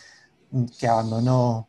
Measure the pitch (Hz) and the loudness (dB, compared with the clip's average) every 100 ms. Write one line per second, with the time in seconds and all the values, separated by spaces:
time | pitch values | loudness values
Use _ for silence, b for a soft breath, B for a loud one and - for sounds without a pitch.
0 | B B B _ _ 131 120 - 123 113 | B B B _ _ -4 -4 -2 0 0
1 | 113 110 123 127 123 113 | 0 -2 2 2 2 -2